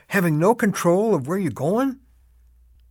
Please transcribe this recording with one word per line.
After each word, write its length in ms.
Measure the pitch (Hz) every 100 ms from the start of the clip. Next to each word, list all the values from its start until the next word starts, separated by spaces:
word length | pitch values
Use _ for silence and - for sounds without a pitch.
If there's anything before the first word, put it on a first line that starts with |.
| -
having 300 | 196 175 151
no 160 | 185
control 600 | 226 220 - 175 180 226
of 120 | 170 131
where 120 | 190
you're 120 | 170
going, 480 | - 143 220 269 262 _ _ _ _ _ _ _ _ _